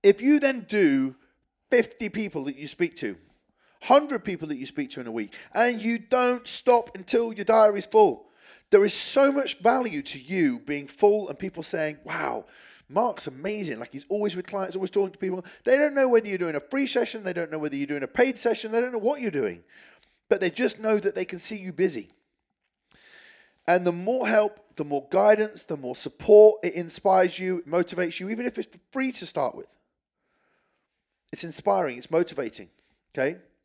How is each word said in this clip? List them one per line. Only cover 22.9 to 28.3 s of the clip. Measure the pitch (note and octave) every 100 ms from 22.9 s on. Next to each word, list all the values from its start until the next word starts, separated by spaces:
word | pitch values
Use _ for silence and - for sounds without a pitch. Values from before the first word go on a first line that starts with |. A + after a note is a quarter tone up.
| _ _ - - _ _ _ -
And | F3+ F3+
the |
more | E3+ F#3+ B3+ A3+
help, | A3 G#3+ - _ -
the |
more | D3 C#3+ -
guidance, | F#3+ G#3 G#3+ G#3+ G#3+
the | - D3+
more | B2+
support, | B2 D3 _ - G#3 G#3+ G#3+
it | F3
inspires | E3 E3+ - G3 F#3+ F#3 F3+
you, | F#3 F#3
it | C#3
motivates | E3+ F3 F3+ F3 -
you, | F#3